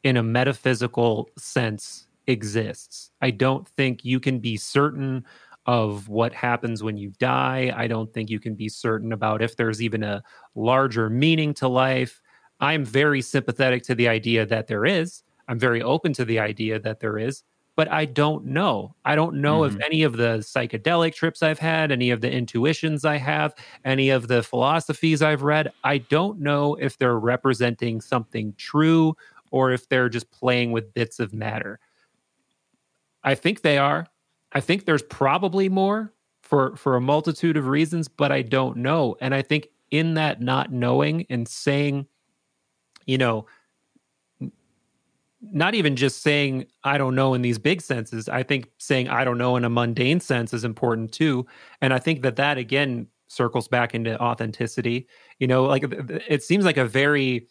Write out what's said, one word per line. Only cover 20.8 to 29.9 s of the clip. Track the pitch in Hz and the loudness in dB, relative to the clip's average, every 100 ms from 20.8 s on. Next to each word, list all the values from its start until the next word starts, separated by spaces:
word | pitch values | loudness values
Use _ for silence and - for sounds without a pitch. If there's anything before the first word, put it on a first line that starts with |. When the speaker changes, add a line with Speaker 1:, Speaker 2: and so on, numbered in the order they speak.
| 160 170 165 - | 0 2 0 0
Speaker 1:
trips | 165 - | -4 0
I've | 160 156 | -2 0
had, | 160 160 156 | 0 0 0
any | 127 123 | 2 2
of | 120 | 0
the | 123 | 0
intuitions | 131 120 117 135 160 160 151 | -2 -2 0 0 0 -2 0
I | 151 147 | 0 0
have, | 135 151 151 - - - | -2 0 -2 -4 -20 -10
any | 131 135 135 | -2 2 4
of | 135 113 | 2 2
the | 123 | 0
philosophies | 113 123 127 160 - 151 160 156 | 0 0 2 2 -2 -2 2 4
I've | 151 151 | 4 2
read, | 143 151 147 - | 2 0 0 -2
I | 131 143 | 0 0
don't | 120 151 190 214 | 2 0 0 -2
know | 147 143 147 147 | -2 2 0 0
if | 135 - | -4 0
they're | 127 117 | 0 2
representing | 113 123 135 117 123 117 120 113 | 0 2 0 2 0 0 -4 -4
something | - 127 113 113 107 101 | -2 -4 -2 -6 -6 -8
true | - 147 160 165 160 156 - - _ | -2 2 4 6 4 0 -12 -20 _
or | 131 131 | 0 2
if | 127 | 0
they're | - | 0